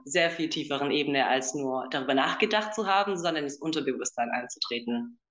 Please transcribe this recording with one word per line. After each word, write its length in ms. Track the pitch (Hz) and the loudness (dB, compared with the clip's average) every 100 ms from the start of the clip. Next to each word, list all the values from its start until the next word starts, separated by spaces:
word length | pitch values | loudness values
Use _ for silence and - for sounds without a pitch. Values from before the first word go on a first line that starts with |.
| - | -2
sehr 240 | 175 165 | 2 2
viel 200 | 170 156 | 0 -2
tieferen 420 | - 147 139 143 | -2 -2 -2 0
Ebene, 340 | 147 143 139 107 | 2 2 2 4
als 280 | 135 135 147 | 2 0 -2
nur 320 | 135 131 - | -2 -2 -2
darüber 240 | 143 131 | -4 2
nachgedacht 600 | 135 160 - 208 214 214 - | 2 2 2 2 2 0 -2
zu 100 | 196 | 2
haben, 320 | 196 202 180 | 2 2 0
sondern 280 | 170 160 143 | 0 0 -4
ins 120 | - | -4
Unterbewusstsein 720 | 160 151 131 120 - - 117 | -2 -2 0 -2 -4 -2 -2
einzutreten. 920 | 123 120 - - 120 120 120 120 - _ | -2 -6 -8 -4 -4 -2 -4 -4 -12 _